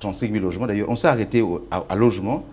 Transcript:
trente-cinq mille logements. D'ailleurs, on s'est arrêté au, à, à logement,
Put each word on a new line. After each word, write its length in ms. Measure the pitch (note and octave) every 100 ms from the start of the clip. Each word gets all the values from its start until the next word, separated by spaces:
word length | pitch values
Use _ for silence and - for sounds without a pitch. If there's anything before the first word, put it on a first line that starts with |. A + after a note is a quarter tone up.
trente-cinq 320 | G2+ F#2 A#2+
mille 100 | G#2
logements. 240 | F#2 F2+ A#2+
D'ailleurs, 220 | G2+ G#2
on 80 | C#3
s'est 120 | E3+
arrêté 320 | A#2+ G#2 A#2+
au, 240 | G#2 E2+ -
à, 140 | F2+ -
à 60 |
logement, 500 | F#2+ A#2 F#2+ G2+ D3+ -